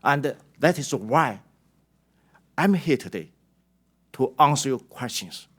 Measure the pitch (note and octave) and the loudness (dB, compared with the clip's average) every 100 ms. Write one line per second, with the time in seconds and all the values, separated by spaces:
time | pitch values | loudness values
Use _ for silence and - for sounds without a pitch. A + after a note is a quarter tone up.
0 | A#2+ C#3+ C#3 A#2 _ _ D3 F3 C#3 C3 | 2 0 -2 -6 _ _ 2 2 -2 -6
1 | G#2+ C#3 D3 G2+ _ _ _ _ _ _ | 0 0 0 -2 _ _ _ _ _ _
2 | _ _ _ _ _ - F#3 F#3+ D3 C3+ | _ _ _ _ _ 0 2 2 2 -2
3 | F#2 F2+ D#2+ _ _ _ _ _ _ _ | -2 -12 -12 _ _ _ _ _ _ _
4 | _ - B2+ - D3 C#3+ C#3 B2+ - - | _ -4 -4 4 2 4 -2 -4 -6 -12
5 | B2 - F#2 - - | -8 -8 -10 -16 -20